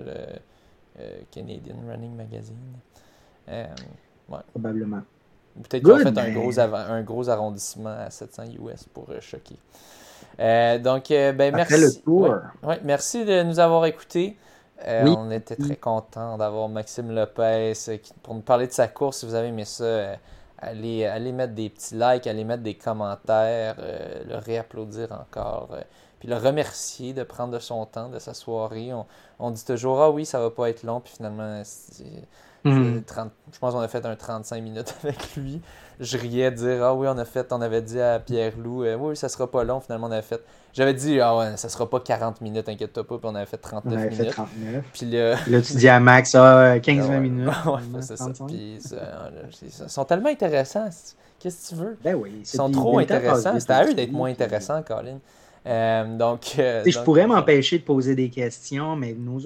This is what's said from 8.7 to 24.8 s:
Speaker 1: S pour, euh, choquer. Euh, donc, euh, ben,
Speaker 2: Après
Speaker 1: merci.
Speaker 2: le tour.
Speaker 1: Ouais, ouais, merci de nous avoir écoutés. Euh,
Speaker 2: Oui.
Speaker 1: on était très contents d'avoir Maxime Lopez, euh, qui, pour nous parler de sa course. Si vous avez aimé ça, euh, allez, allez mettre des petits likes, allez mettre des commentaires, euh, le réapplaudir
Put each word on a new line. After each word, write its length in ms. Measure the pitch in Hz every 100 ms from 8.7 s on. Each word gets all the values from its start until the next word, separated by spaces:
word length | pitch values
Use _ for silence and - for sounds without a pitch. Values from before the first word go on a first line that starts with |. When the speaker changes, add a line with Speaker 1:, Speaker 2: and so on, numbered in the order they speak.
Speaker 1:
S 100 | - -
pour, 140 | - -
euh, 100 | -
choquer. 360 | - - - - _ - - - - - - -
Euh, 380 | 113 113 120 120
donc, 300 | 123 131 -
euh, 200 | 151 139
ben, 220 | 135 139
Speaker 2:
Après 240 | 156 170 151
Speaker 1:
merci. 180 | 151 127
Speaker 2:
le 40 |
tour. 200 | - 175
Speaker 1:
Ouais, 460 | 175 101 - - 143
ouais, 100 | 165
merci 420 | 143 139 - 240
de 200 | 214 185
nous 160 | 170 165
avoir 260 | 170 165 165
écoutés. 500 | - - 175 190 - _ _ _ -
Euh, 200 | - 113
Speaker 2:
Oui. 100 | 139 113
Speaker 1:
on 140 | 110
était 240 | 110 -
très 220 | 117 143 143
contents 600 | 120 110 - 117 117 110
d'avoir 320 | 107 107 110
Maxime 460 | 110 104 - 117
Lopez, 580 | 113 107 - 113 113 110 107 -
euh, 80 | 107
qui, 140 | - -
pour 100 | -
nous 60 | 113
parler 260 | 107 123 127
de 60 |
sa 160 | - 117
course. 300 | - 139 135
Si 80 | 113
vous 80 |
avez 140 | 113 117
aimé 160 | 113
ça, 200 | 104 -
euh, 300 | 117 110 98 98 - - - -
allez, 460 | - 113 113 113 107
allez 240 | 110 123
mettre 240 | 127 127
des 160 | 107 107
petits 240 | - -
likes, 320 | 113 120 127 123
allez 160 | 107
mettre 220 | 110 120
des 100 | 110
commentaires, 1000 | 101 - 107 104 101 - 110 113 117 110 -
euh, 460 | - - - - -
le 80 | 113
réapplaudir 760 | 113 113 110 -